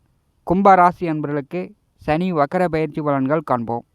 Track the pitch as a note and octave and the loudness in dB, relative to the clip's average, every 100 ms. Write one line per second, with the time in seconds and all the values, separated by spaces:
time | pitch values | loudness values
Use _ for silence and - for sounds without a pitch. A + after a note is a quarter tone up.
0 | _ _ _ _ - F3 G3+ F#3 F3 F3 | _ _ _ _ -2 2 6 6 6 2
1 | F3 D#3 D3 D3 C#3 - - - _ _ | -4 -6 -4 -6 -6 -8 -10 -14 _ _
2 | - D3+ F#3 E3 C#3+ F#3 F3+ D#3 D#3 D#3 | -4 -2 0 0 0 0 -2 -2 -4 -4
3 | D3 C#3 C3 D#3 D3+ B2+ A2+ A#2 - | -2 -2 0 -2 0 -4 -2 -8 -10